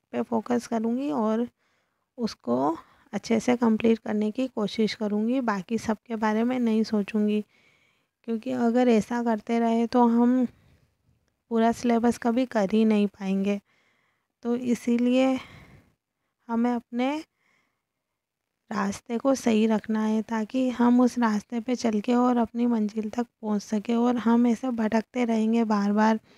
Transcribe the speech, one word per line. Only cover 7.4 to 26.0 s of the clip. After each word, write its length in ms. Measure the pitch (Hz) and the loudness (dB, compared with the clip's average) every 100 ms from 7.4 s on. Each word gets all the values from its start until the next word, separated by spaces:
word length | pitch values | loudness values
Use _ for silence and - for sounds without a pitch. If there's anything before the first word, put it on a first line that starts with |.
| - _ _ _ _ _ _ _ - | -4 _ _ _ _ _ _ _ -8
क्योंकि 220 | 226 254 | -8 -6
अगर 380 | 254 233 240 247 | -2 2 4 4
ऐसा 340 | 220 - 240 | 4 2 -2
करते 360 | 233 214 - 233 | -2 -2 -2 0
रहे, 280 | 233 226 233 | 0 0 2
तो 200 | 247 233 | 4 4
हम 400 | 233 240 254 240 - _ _ _ _ _ _ _ _ _ | 4 4 2 0 -6 _ _ _ _ _ _ _ _ _
पूरा 220 | 226 226 | 2 2
सिलेबस 460 | 226 240 233 240 - | 2 0 2 2 0
कभी 280 | 240 233 254 | 0 0 0
कर 240 | 226 190 | 0 2
ही 120 | 214 | 4
नहीं 220 | 220 208 202 | 4 4 0
पाएंगे। 540 | - 190 196 196 202 - _ _ _ _ _ _ _ | -2 -4 -2 -2 -4 -8 _ _ _ _ _ _ _
तो 140 | 240 240 | -6 -4
इसीलिए 840 | 247 240 - 240 247 254 262 262 - - - - _ _ _ _ _ _ - | -2 -2 0 0 2 2 2 -2 -8 -20 -20 -20 _ _ _ _ _ _ -6
हमें 240 | 233 240 | -2 0
अपने 520 | 240 - 240 262 302 - _ _ _ _ _ _ _ _ _ _ _ _ _ _ | -2 -6 -4 -4 -4 -10 _ _ _ _ _ _ _ _ _ _ _ _ _ _
रास्ते 480 | 220 202 - - 233 | -4 -4 -6 -8 -2
को 160 | 269 | 0
सही 320 | 262 240 214 220 | 0 2 2 2
रखना 380 | 214 - 220 | 0 -2 -2
है, 180 | 220 220 | 0 -2
ताकि 460 | 214 220 214 262 254 | -2 -6 -4 -2 -2
हम 300 | 233 240 247 | 2 4 6
उस 180 | 247 247 | 4 2
रास्ते 420 | 233 208 - 240 | 0 -2 -4 -8
पे 140 | 220 | -4
चल 260 | 240 233 208 | -4 -2 -2
के 140 | 247 | 0
और 220 | 240 247 240 | 2 2 0
अपनी 300 | 226 233 240 | -2 -2 0
मंजिल 440 | 226 214 220 214 | 0 -2 -4 -6
तक 160 | 240 233 _ | -6 -8 _
पहुंच 200 | 214 208 | -4 -4
सके, 320 | - 214 196 | -2 -4 -2
और 220 | 233 240 240 | 0 0 2
हम 300 | 220 233 240 | 2 4 4
ऐसे 240 | 226 262 | 0 -2
भटकते 540 | 226 214 220 - 247 | -2 0 0 -2 -4
रहेंगे 400 | 233 226 220 233 | -2 0 2 0
बार-बार, 560 | 220 208 202 208 | 2 0 2 4